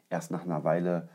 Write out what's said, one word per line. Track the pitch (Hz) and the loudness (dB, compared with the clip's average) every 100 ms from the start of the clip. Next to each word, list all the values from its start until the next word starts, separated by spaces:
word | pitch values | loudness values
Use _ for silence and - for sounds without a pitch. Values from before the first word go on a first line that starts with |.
| - | -6
erst | 85 - | -6 -4
nach | 90 | -6
einer | 90 80 | -2 0
Weile, | 80 85 87 87 - | 2 2 2 0 -2